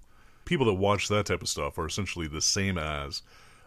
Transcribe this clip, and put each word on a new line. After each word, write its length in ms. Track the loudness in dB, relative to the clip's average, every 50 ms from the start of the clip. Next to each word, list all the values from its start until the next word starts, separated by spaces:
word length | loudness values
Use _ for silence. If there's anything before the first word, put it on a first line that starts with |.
| -20 -20 -20 -20 -20 -20 -20 -12 -6
people 220 | -2 0 2 4
that 80 | 4 4
watch 320 | 4 6 4 4 4 2 2
that 180 | 2 2 2
type 160 | 2 -2 -2 -2
of 60 | -4
stuff 300 | -4 -2 -2 -4 -4 -4
are 80 | -6
essentially 400 | -4 -2 -4 -4 -4 -4 -4 -6
the 140 | -4 -4 -2
same 360 | 0 0 2 2 0 0 0
as 460 | -2 -2 -2 -4 -4 -6 -6 -8 -10 -12 -14 -20 -20 -20 -20 -20 -20 -18